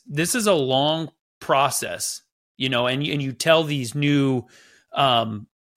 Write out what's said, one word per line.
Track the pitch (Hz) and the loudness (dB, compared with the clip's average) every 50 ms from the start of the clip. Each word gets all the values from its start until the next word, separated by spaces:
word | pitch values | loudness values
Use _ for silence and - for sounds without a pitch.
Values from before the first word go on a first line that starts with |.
| _ | _
this | 254 160 147 165 175 - | -8 -4 -4 -2 -2 -2
is | 247 208 | 0 2
a | 214 190 | 2 2
long | 156 135 131 131 131 143 151 160 160 165 - - _ _ _ _ _ | 2 2 2 2 2 2 2 0 -2 -4 -8 -12 _ _ _ _ _
process," | - - 156 135 143 131 - - - 95 87 - - - - - - _ _ _ _ _ _ | -2 2 2 4 4 2 0 -2 -6 -6 -6 -8 -8 -8 -10 -10 -14 _ _ _ _ _ _
you | - 127 131 | -6 -6 -2
know, | 131 120 123 | -2 0 0
and, | 123 127 135 | 0 -2 -2
and | 147 151 151 147 | -2 -4 -4 -4
you | 139 135 123 | -4 -4 -6
tell | - - 165 160 165 160 | -2 2 4 4 4 4
these | 147 147 139 127 117 117 | 0 -2 -4 -4 -4 -4
new, | 143 143 143 147 143 139 135 131 123 - - _ - _ _ _ _ _ _ - | -2 0 2 2 2 2 2 0 0 -4 -6 _ -20 _ _ _ _ _ _ -2
um, | - 143 131 123 117 113 110 110 104 107 - _ _ _ _ _ | 0 2 2 4 2 2 0 -4 -8 -10 -14 _ _ _ _ _